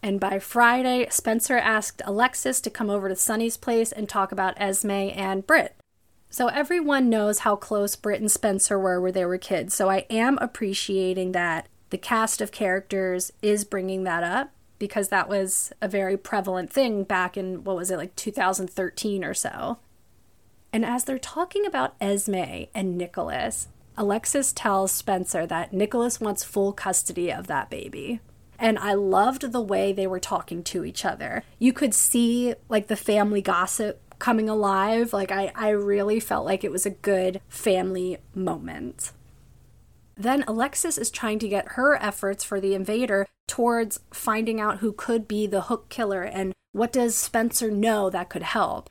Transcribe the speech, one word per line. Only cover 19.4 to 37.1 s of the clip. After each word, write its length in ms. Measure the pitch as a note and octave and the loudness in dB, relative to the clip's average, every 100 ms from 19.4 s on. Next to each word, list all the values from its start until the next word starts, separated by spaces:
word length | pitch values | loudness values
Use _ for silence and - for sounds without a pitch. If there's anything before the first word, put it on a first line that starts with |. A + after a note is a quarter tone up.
| - - D#3+ A3+ _ _ _ _ _ _ _ _ _ | -4 -4 -6 -6 _ _ _ _ _ _ _ _ _
And 120 | A3 | -2
as 180 | A3+ B3 | 0 0
they're 160 | B3+ C4 | -2 -4
talking 480 | - - F4+ G4+ G#4 | -6 -4 -2 0 -2
about 300 | - C4+ - | 0 -4 -2
Esme 680 | G3 G3+ G#3 F#3+ D#3 F2+ - | -2 0 0 -2 -2 -6 -8
and 240 | A3 F#3+ F3 | -4 -2 -2
Nicholas, 720 | F3 F3+ D#3+ C#3 - - - - - - | -4 -4 -4 -2 -4 -4 -8 -14 -18 -2
Alexis 560 | G3+ G#3 - C#4+ C4 | 0 0 0 0 0
tells 400 | - A3 G3 F#3+ | -2 0 2 2
Spencer 520 | - - F#3+ F#3 F3 E3+ | -2 0 0 0 -2 -2
that 240 | E3+ - | -2 -2
Nicholas 480 | F#3+ G#3 B3 A#3+ A#3 | 0 0 2 0 0
wants 240 | G#3+ G3+ | -2 -4
full 280 | - - G3 | -2 0 0
custody 600 | G3 G3 F#3 - F3+ F3 | 0 -2 0 0 -2 -2
of 160 | D3+ F#3 | -4 -2
that 200 | D#3 - | -4 -2
baby. 520 | - - - - A#3 - - - - | -8 -10 -10 -8 -8 -10 -20 -20 0
And 220 | A3+ A3 | 2 2
I 160 | G3+ | 2
loved 560 | G3+ G3+ F#3 A3 C4 C4+ | 0 4 4 4 2 -4
the 100 | A#3+ | -4
way 320 | G#3 G3 G3 | 0 0 0
they 140 | G3 F#3+ | 0 -2
were 140 | F#3 | -2
talking 420 | - F3+ - E3+ | -2 -4 -4 -8
to 200 | E3+ F#3 | -4 -4
each 200 | D3+ - | -6 -4
other. 380 | F#3+ - - - - - | -4 -4 -6 -6 -8 2
You 140 | B3 | 2
could 220 | B3+ C#4 | 4 2
see, 600 | G#3 - A#3+ A#3 A#3+ B3 - - | 2 2 4 4 2 0 -4 0
like, 180 | G#3+ G3+ | 0 0
the 100 | G#3 | -4
family 460 | - G#3 G#3 G#3 | 2 4 4 2
gossip 580 | G3 F3 F#3 - G#3+ - - - | 2 2 0 -2 -4 -6 -14 -4
coming 280 | - A3+ A3 | 2 2 2
alive. 640 | G#3+ G3+ G3 G3 A3+ A#3 | 2 2 4 4 2 2
Like, 200 | G3+ F#3+ | 0 -2
I, 180 | G3 G3 G3+ | -2 -2 -2
I 140 | G#3+ | 0
really 500 | G#3 G3+ G3+ G3+ A3+ | 2 2 2 2 0
felt 240 | - - | 0 -2
like 180 | - F#3+ | 0 -2
it 100 | G3+ | -2
was 140 | F3 G3 | -2 -4
a 40 | |
good 500 | G3 - | -2 0